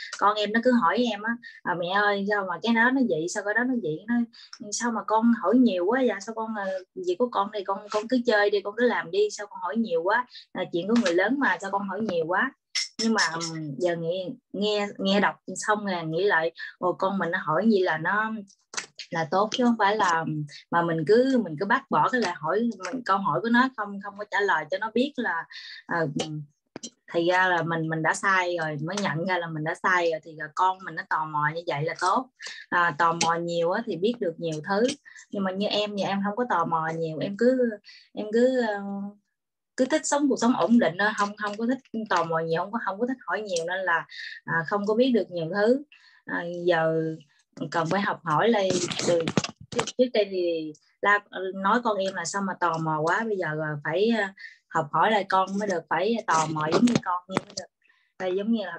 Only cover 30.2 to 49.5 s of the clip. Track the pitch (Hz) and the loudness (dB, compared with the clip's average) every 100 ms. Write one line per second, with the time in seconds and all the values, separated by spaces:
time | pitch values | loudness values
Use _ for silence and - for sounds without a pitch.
30.2 | 165 156 151 147 185 185 180 165 190 160 | -6 -12 -8 0 0 0 -8 -10 -4 -2
31.2 | 156 151 147 160 175 143 156 160 180 214 | -2 0 0 -2 -4 -2 -2 -2 0 0
32.2 | 254 - - - - 180 170 147 170 170 | -2 -10 -16 -14 -2 0 2 2 2 2
33.2 | 170 170 170 170 170 202 233 165 202 240 | 0 0 -2 0 0 -2 -4 -2 -2 -2
34.2 | 190 165 165 156 156 196 254 294 - - | -4 -4 -4 -6 -2 0 0 -2 -12 -20
35.2 | - 202 190 190 208 208 208 202 175 196 | -10 -6 -4 -2 -2 -2 -2 -2 -2 -2
36.2 | 196 208 247 180 165 160 160 165 160 156 | -2 -2 0 0 0 0 -2 -2 -4 -4
37.2 | 202 202 233 262 240 208 - - _ - | -6 0 2 4 0 -2 -12 -20 _ -10
38.2 | 214 226 247 262 226 202 202 202 202 208 | -2 2 4 4 0 -2 -6 -8 -10 -14
39.2 | _ _ _ _ _ - 262 311 302 285 | _ _ _ _ _ -2 2 0 0 2
40.2 | 285 233 233 254 175 233 170 175 208 208 | 2 2 2 2 4 4 4 2 0 0
41.2 | 202 208 208 208 233 262 _ 226 220 180 | -2 -4 -6 -4 -2 -2 _ -8 -2 0
42.2 | 165 160 165 165 190 233 202 196 247 262 | 2 0 0 -2 -2 -4 -4 -2 -4 -4
43.2 | - 185 214 170 165 185 185 165 151 - | -6 -6 -2 -4 -2 -2 0 0 -2 -12
44.2 | - - - 165 160 202 202 220 269 233 | -14 -12 -4 -2 0 0 2 2 4 4
45.2 | 175 175 160 202 214 269 294 - _ _ | 0 -4 -4 2 4 2 0 -20 _ _
46.2 | - 180 175 175 175 165 160 160 160 160 | -8 -6 -6 -2 2 2 4 2 0 -4
47.2 | - _ _ - 160 226 185 190 202 165 | -12 _ _ -10 -4 -2 0 0 0 -4
48.2 | 165 151 208 220 190 180 175 - - 170 | 0 4 4 4 4 2 0 -2 2 2
49.2 | 160 - - | 2 -2 -2